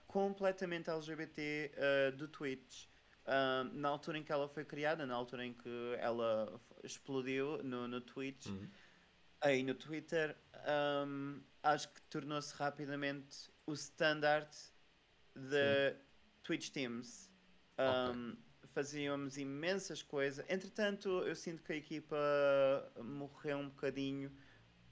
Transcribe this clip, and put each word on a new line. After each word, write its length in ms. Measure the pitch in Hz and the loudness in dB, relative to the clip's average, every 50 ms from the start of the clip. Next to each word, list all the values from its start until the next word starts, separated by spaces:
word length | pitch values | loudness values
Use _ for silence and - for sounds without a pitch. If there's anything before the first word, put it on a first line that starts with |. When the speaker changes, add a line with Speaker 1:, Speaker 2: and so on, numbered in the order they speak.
| - | -12
Speaker 1:
completamente 840 | - - 202 196 202 196 196 196 190 185 185 190 175 175 170 170 180 | -2 0 2 2 2 0 2 0 0 0 0 -2 -4 -2 -4 -2 -2
L 120 | 160 160 | -2 -2
G 140 | 151 156 160 | -4 -6 -6
B 100 | 151 160 | -6 -8
T, 460 | 151 - 156 151 147 151 151 151 - - | -8 -6 -4 -4 -2 -2 -2 -4 -4 -2
ah, 340 | - 135 139 139 139 135 135 | 0 2 4 6 6 4 4
do 160 | 135 135 151 | 2 -2 -8
Twitch. 580 | 147 - - 156 135 131 131 - - - - - - - - _ _ - - - | -10 -8 -4 -4 -4 -4 -4 -8 -14 -18 -18 -18 -20 -20 -20 _ _ -20 -8 0
Ah, 380 | - 131 135 135 131 131 131 127 - - | 2 4 4 4 4 2 0 0 -2 -4
na 160 | 147 143 143 | -2 0 0
altura 300 | 147 147 - 170 156 156 | 0 -2 -4 -6 -6 -6
em 40 | 147 | -4
que 80 | 139 | -2
ela 160 | 160 143 143 | -2 0 0
foi 160 | 143 - 156 143 | -2 -4 -8 -8
criada, 420 | - 160 147 147 151 160 160 147 | -8 -4 -2 0 0 0 0 -2
na 80 | 127 123 | -2 -2
altura 300 | 120 123 123 131 123 123 | -4 -4 -4 -6 -6 -6
em 80 | 123 120 | -8 -8
que 420 | 120 - 120 120 120 120 120 123 - | -10 -10 -8 -6 -6 -4 -4 -2 0
ela 520 | - 120 117 117 117 113 110 110 110 98 85 | 0 0 2 2 2 2 2 2 0 -2 -6
f-, 220 | 123 - - - - - | -10 -16 -18 -16 -14 -12
explodiu 800 | - - - - - 135 131 127 131 131 135 135 143 160 - - | -12 -12 -10 -6 -2 -2 -2 0 0 0 0 0 0 -2 -2 -4
no, 240 | 131 123 123 123 | -4 -4 -4 -4
no 120 | 120 123 123 | -4 -4 -6
Twitch, 440 | 123 - - 139 135 135 135 - - | -8 -8 -8 -6 -6 -6 -8 -8 -8
Speaker 2:
Hum. 200 | 104 98 95 104 - - - - - - - - _ _ _ - - - - | -8 -8 -8 -8 -10 -14 -18 -20 -20 -20 -20 -20 _ _ _ -20 -20 -2 4
Speaker 1:
aí 220 | - 143 135 131 131 | 6 6 6 6 4
no 100 | 135 127 | 2 -2
Twitter, 640 | - - 143 160 151 147 - 170 165 156 151 - - - - - - - | -2 -6 -6 -6 -6 -4 0 0 2 2 0 -2 -8 -16 -20 -18 -6 0
ahm, 760 | - 147 147 143 143 143 143 143 143 139 139 139 143 143 139 - - - - - | 2 2 4 4 4 2 2 0 0 -2 -4 -4 -6 -6 -8 -14 -18 -12 2 4
acho 280 | 151 147 147 - - | 4 4 4 0 -6
que 100 | - - - | -10 -16 -12
tornou-se 500 | - - 156 139 147 151 147 143 - - | -8 -6 -6 -4 -2 -2 -2 -2 -4 -4
rapidamente 960 | - 143 143 143 147 147 139 143 143 143 139 139 143 135 - - - - - - _ _ | -2 -2 -2 -2 -4 -4 -4 -2 -2 0 -2 -2 -4 -8 -12 -14 -16 -16 -18 -20 _ _
o 80 | - 151 | -6 -4
standard 720 | 143 - - - - 170 156 151 151 151 147 151 151 151 151 - - - - - - - - _ _ _ _ _ _ - - - | -4 -6 -8 0 2 4 4 4 6 6 6 6 4 2 -4 -10 -16 -16 -16 -20 -20 -20 -20 _ _ _ _ _ _ -20 -18 -14
de 560 | 135 131 131 143 143 139 139 139 139 139 135 | -12 -2 2 4 6 6 6 6 6 4 2
Speaker 2:
Sim. 60 | - - - - - - - - _ _ - | 0 -2 -10 -20 -20 -20 -20 -20 _ _ -4
Speaker 1:
Twitch 260 | - 170 143 - - | -2 -2 -2 -2 -4
Teams. 640 | - 151 135 120 117 117 123 - - - - - - - _ - - - _ _ _ | -4 -2 -2 -2 -2 -4 -6 -8 -12 -14 -16 -18 -20 -20 _ -20 -20 -20 _ _ _
Speaker 2:
Ok. 80 | - 135 131 127 127 127 123 120 | 2 2 4 4 4 2 0 -2
Speaker 1:
Ahm, 240 | 120 120 117 110 - - - - - - | -4 -6 -6 -8 -10 -14 -20 -20 -20 -20
fazíamos 720 | - - 156 139 127 147 147 143 143 143 139 143 139 135 | -6 -4 -4 -2 -2 -4 -4 -2 -2 -2 -2 -2 -4 -4
imensas 680 | 143 139 135 139 143 160 175 196 190 190 - 160 - - | -6 -6 -6 -4 -2 0 0 0 0 -2 -4 -6 -8 -8
coisas. 420 | - - 143 139 143 135 143 - | -4 0 0 0 0 0 -4 -4
Entretanto, 640 | - 180 190 190 196 - - 214 202 202 196 - 202 185 - - | -2 -2 -2 -2 -6 -2 0 0 0 0 0 0 0 0 2 2
eu 100 | 139 165 | 0 -2
sinto 280 | 165 - 175 165 156 - | -2 -4 -6 -8 -6 -6
que 100 | - 165 | -6 -6
a 20 | |
equipa 400 | 151 143 - 156 151 143 - 156 147 147 147 143 143 143 143 139 139 139 135 139 139 - - - - 120 | -6 -4 -6 -8 -8 -4 -2 0 2 4 4 6 6 8 8 8 8 8 6 6 4 0 -6 -10 -10 -8
morreu 540 | 123 143 143 143 139 139 - - 151 143 | -8 -6 -6 -8 -10 -10 -6 -4 -2 -2
um 120 | 143 143 139 | -2 -4 -6
bocadinho, 640 | 139 - - 139 131 139 139 135 139 139 139 143 139 - - - - - - - - - - - | -6 -2 -2 -2 0 0 -2 -2 -2 -4 -6 -8 -10 -14 -20 -20 -20 -20 -20 -20 -20 -20 -20 -20